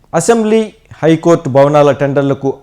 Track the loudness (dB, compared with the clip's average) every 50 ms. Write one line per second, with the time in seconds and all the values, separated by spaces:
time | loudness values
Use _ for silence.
0 | _ _ -6 -6 0 0 0 0 0 0 0 0 -2 -2 -8 _ _ _ -14 -4
1 | 0 0 0 0 2 0 0 0 0 -2 2 2 2 4 4 2 2 2 2 0
2 | -2 -4 -2 -2 -2 -2 -4 -4 -4 -6 -6 -6